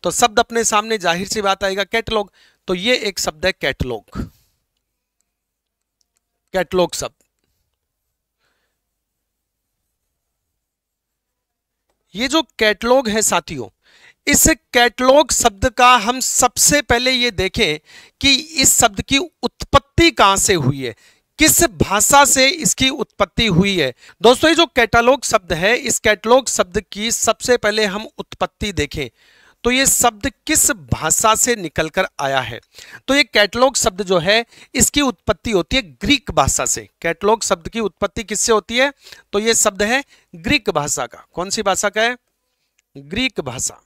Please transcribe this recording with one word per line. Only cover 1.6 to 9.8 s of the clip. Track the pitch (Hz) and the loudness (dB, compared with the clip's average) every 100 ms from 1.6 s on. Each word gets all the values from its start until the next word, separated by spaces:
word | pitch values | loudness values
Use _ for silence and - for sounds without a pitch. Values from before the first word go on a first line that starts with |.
आएगा, | 196 196 | -2 -4
कैटलॉग। | 196 226 220 220 202 _ _ _ - | -4 -4 -2 -4 -4 _ _ _ -8
तो | |
ये | 180 202 254 | -4 -2 -2
एक | 202 - | -2 -6
शब्द | - 156 185 | -8 -4 -6
है | |
कैटलॉग, | - 151 - 127 113 _ - - _ _ _ _ _ _ _ _ _ _ _ _ _ _ _ _ _ _ _ _ _ _ | -4 -6 -4 -6 -8 _ -12 -12 _ _ _ _ _ _ _ _ _ _ _ _ _ _ _ _ _ _ _ _ _ _
कैटलॉग | 185 180 185 170 | -6 -2 0 -2
शब्द। | - 127 _ _ _ _ _ _ _ _ _ _ _ _ _ _ _ _ _ _ _ _ _ _ _ _ _ _ _ | -2 -12 _ _ _ _ _ _ _ _ _ _ _ _ _ _ _ _ _ _ _ _ _ _ _ _ _ _ _